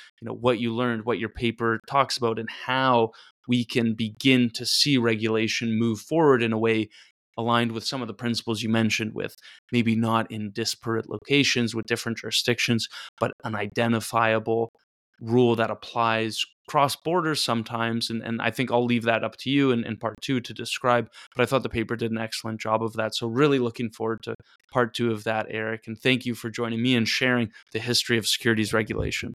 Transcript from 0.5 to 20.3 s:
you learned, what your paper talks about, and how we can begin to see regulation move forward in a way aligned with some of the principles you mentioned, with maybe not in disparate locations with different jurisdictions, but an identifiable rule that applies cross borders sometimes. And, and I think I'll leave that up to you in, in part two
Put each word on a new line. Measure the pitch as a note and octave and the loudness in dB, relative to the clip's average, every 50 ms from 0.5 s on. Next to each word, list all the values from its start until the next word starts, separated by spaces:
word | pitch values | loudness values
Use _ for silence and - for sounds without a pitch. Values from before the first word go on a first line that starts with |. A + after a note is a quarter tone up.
| B2 G#2 | 2 2
you | A#2 A#2 A2+ | 0 -2 -2
learned, | A2+ B2+ B2 A#2 A2 G#2 | -2 -2 -2 -2 -2 -2
what | A#2 A#2 F2 | -2 -2 -2
your | G#2+ G#2+ | -4 -6
paper | - - A#2+ A#2 A2+ - A#2 A2+ A2+ A2 - | -6 -4 -2 -2 -2 0 -2 -2 -2 -2 -4
talks | - - C#3 C3 B2+ - | 0 0 2 2 2 0
about, | - B2 A#2 A2+ A2+ | -2 -2 -2 -2 -2
and | A2+ A2+ - - - | -6 -8 -12 -12 -6
how | - B2+ C3 C3+ C3 B2 A#2+ A2+ A2 - - - - _ _ _ - | -4 -2 0 2 4 4 4 4 2 0 -8 -20 -20 _ _ _ -2
we | B2 B2 A#2 | 0 0 0
can | - - B2+ A#2 A2+ A2 | 0 0 0 0 0 0
begin | G#2+ A#2 G#2+ G#2 - - C3+ C3 B2+ B2 A#2 | -2 -4 -6 -6 0 4 4 6 6 4 2
to | A2+ - B2 | 0 -4 -4
see | - - - - D3 C#3 | -2 0 2 2 2 2
regulation | B2+ A#2 A#2 A2+ G#2+ A2 A2 A2 A2 A2 A2 - - A#2+ A#2 A2 A2 | 2 2 2 2 0 0 0 0 0 0 0 -2 -2 -2 0 0 2
move | A#2 A#2 A2 G#2 | 2 0 0 -2
forward | - - D#3 D#3+ E3 D3 C3+ A#2+ A#2 | -4 -2 0 4 6 6 6 6 4
in | A2+ A2+ | 2 2
a | A2 | 2
way | A2 A2+ A2+ A2 G#2+ G#2+ - - - - _ _ _ _ _ | 2 2 2 2 0 -2 -6 -14 -20 -20 _ _ _ _ _
aligned | - A#2 A#2 A#2 A#2 A#2+ A#2 A2+ | -4 0 2 2 2 2 0 -2
with | A2+ G#2+ | -4 -6
some | - - C3 B2 | -6 -6 -6 -6
of | A2 | -8
the | G#2 | -8
principles | - - A#2+ A#2 A2 - - A2+ G#2 A2+ | -6 -4 -2 -2 -2 -2 -4 -4 -2 0
you | A2 | 0
mentioned, | A2 A2+ A2+ A2 - - A2+ - - | 2 2 4 2 2 0 -2 -4 -4
with | - - - - - - - - - _ _ - | -6 -6 -6 -8 -14 -20 -20 -20 -20 _ _ 0
maybe | A#2+ A2+ A2+ A2+ | 2 2 2 2
not | A2 A#2 A2+ A2+ A2+ A2 - | 2 2 2 2 0 0 -2
in | A2 G#2+ G#2+ G#2 | -6 -8 -8 -8
disparate | G2+ A#2+ A2+ - - - - - A2+ A2+ A2 - | -6 -4 -4 -4 -6 -6 -4 -4 -4 -4 -4 -4
locations | - G#2+ - - C#3+ C#3+ C3+ - - B2+ A#2+ A2 A2+ | -8 -10 -4 0 2 2 2 2 2 0 0 -2 -2
with | A2+ A2 | -6 -4
different | - A#2+ A2+ - A#2 A2+ - | -2 -4 -4 -2 -4 -6 -6
jurisdictions, | - A2+ A2 - - - A#2+ - - - A#2+ A2+ A2 - - - - - - - | -6 -4 -4 -2 0 0 0 0 0 0 0 0 0 -4 -10 -14 -16 -18 -6 -4
but | A2+ - - - - | -4 -4 -4 -6 -8
an | A#2 G#2+ | -6 -6
identifiable | G#2 G#2 G#2 - - A#2 A#2 A#2 A2+ G2+ - - A2+ A#2 A2+ A2 A2 A2 A2+ A2+ A2+ A#2 A2+ - _ _ _ _ _ _ _ _ _ | -4 -6 -4 -2 0 0 2 2 0 -2 0 0 2 4 4 2 2 0 0 0 0 -2 -4 -6 _ _ _ _ _ _ _ _ _
rule | A#2+ A2+ A2+ B2 B2+ A#2 A#2 | -4 2 4 6 6 6 6
that | A2 A2+ G#2+ | 4 2 0
applies | G#2+ - - - - A#2+ A#2 A2+ A2+ A2 A2+ A2 G#2+ - - - _ _ _ - | -2 -6 -10 -6 -2 0 2 2 2 2 0 -2 -2 -4 -6 -8 _ _ _ -2
cross | - D3+ C#3+ C#3 - | 2 2 4 4 2
borders | - _ D#3+ E3 F3+ E3 D#3+ D3+ C3 - | -2 _ -2 0 0 0 0 0 0 0
sometimes. | - A#2+ A#2 A2 - B2 A#2 A2+ A#2 A2+ A#2 A2+ - | 0 0 -2 -2 -4 -4 -2 -2 -2 -2 -2 -2 -4
And, | A#2 A2+ - | -4 -6 -6
and | A2+ A#2 A2+ | -6 -4 -2
I | G#2 A#2 | -2 -2
think | A2+ - C3 A#2 | 0 0 -2 2
I'll | A#2 A#2+ B2 | 2 2 2
leave | A#2+ A#2+ A#2+ A2 | 2 2 2 2
that | A#2 A2+ A2 - | 2 2 2 0
up | A2+ - - | -2 -6 -6
to | - C3+ | -4 0
you | C3+ C#3+ C#3 C3+ | 2 4 4 4
in, | B2 A#2 A2+ | 4 2 0
in | - A2 | -2 -6
part | G#2 - A2 G#2+ - - | -6 -6 -6 -6 -6 -4
two | - | -2